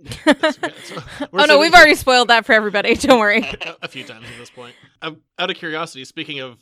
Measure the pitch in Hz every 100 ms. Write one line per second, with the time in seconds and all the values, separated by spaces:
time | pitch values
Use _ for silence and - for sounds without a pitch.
0 | 143 - 311 - 311 - 339 - - 277
1 | - - 285 277 294 285 330 349 302 285
2 | 269 254 233 226 - 220 208 202 196 -
3 | 285 247 208 220 139 - 165 165 127 135
4 | 123 110 120 117 120 127 120 - _ _
5 | 160 151 _ - 185 170 165 156 165 131
6 | 131 160 156 143 131 117